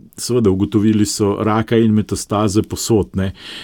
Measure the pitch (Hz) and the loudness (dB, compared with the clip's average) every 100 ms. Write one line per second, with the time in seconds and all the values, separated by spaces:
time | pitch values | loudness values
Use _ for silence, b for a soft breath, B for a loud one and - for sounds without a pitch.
0 | - - - 120 107 95 101 107 110 107 | -20 -12 -4 0 2 2 0 2 2 2
1 | 101 - 101 101 107 110 110 113 113 107 | 0 0 0 0 0 0 2 2 4 2
2 | 98 95 - 104 107 101 - - - 110 | 0 -4 -4 -2 0 0 -2 -4 0 0
3 | 90 95 95 - B B | 0 -2 -4 -6 B B